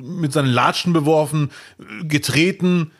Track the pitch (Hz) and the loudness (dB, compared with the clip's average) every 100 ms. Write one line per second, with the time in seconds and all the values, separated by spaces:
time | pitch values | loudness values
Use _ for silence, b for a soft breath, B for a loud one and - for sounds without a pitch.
0 | 131 170 151 147 135 123 139 180 180 165 | -12 -6 -2 0 2 2 2 0 0 0
1 | 147 160 147 156 143 B B - - 208 | 2 2 2 -2 -4 B B -20 -18 -12
2 | 160 147 - 131 175 190 180 180 160 | -2 -2 0 2 2 2 0 0 -2